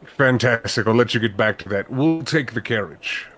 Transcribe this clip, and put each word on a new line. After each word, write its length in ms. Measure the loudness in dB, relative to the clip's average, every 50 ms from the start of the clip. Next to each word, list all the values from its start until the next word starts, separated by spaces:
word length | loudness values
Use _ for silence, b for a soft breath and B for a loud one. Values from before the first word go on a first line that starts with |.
| -20
Fantastic. 800 | -20 -2 2 2 4 4 4 2 2 2 2 0 -4 -4 -2 0
I'll 80 | 2 4
let 200 | 4 4 2 2
you 60 | -2
get 160 | -2 -2 0
back 220 | 0 0 0 0 -2
to 100 | -6 -6
that. 200 | -4 -4 -4 -4
We'll 320 | -4 0 2 2 2 0
take 320 | -2 -2 -2 -2 -2 -2 -6
the 60 | -8
carriage. 680 | -4 -2 -2 -2 -2 -4 -10 -14 -10 -10 -10 -10 -10 -14 -18